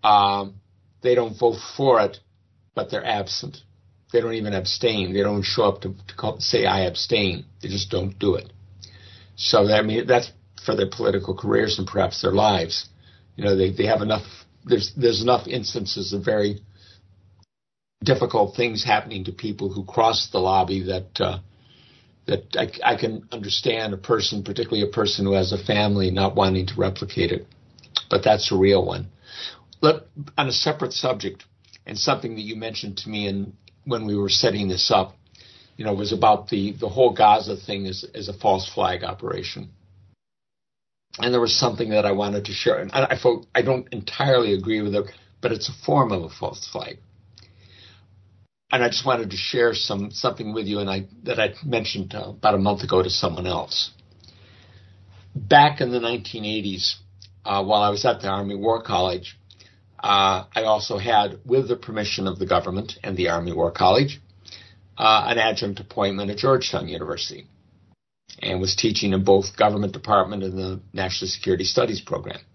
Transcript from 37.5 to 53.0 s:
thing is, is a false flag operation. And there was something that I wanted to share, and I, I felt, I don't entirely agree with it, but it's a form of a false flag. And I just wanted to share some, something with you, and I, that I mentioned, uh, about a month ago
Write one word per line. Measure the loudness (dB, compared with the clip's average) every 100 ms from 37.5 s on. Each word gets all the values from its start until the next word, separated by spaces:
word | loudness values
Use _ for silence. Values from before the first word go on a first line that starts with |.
| -8
thing | -6 -8
is, | -6 -8 -10
is | -12 -12
a |
false | -2 2 2 0
flag | -2 -2 -2
operation. | -6 -8 -6 -6 -8 -10 -14 -18 _ _ _ _ _ _ _ _ _ _ _ _ _ -4
And | 0
there | 2
was | 2
something | 2 0 0 0
that | 2
I | 2
wanted | 0 -2 -4 -6
to |
share, | -2 0 0
and | 0
I, | 0 0
I | 2
felt, | 2 2 0
I | 0
don't | 2 0 -2
entirely | -10 -10 -2 4 4 4
agree | 0 0 -2
with | 0 -2
it, | -2 -10 _ _
but | -2
it's | -2 -6
a | -8 0
form | 2 4
of | 0
a | -4
false | -8 -10 -8 -12
flag. | -10 -10 -16 _ _ _ -20 -20 _ _ -20 -20 -20 _ _ _ _ _ _ _
And | 2
I | 2
just | 0 0
wanted | 0 -2
to | -6
share | -4 2 2
some, | 2 -4 -4 -6
something | -4 -4 -4 -8
with | -6 -4
you, | -4
and | -2
I, | -4 -6 -12
that | -6 -2
I | -2 -2
mentioned, | -4 -2 -2 -6 -8 -8
uh, | -12
about | 0 2
a | 4
month | 2 0
ago | 2 2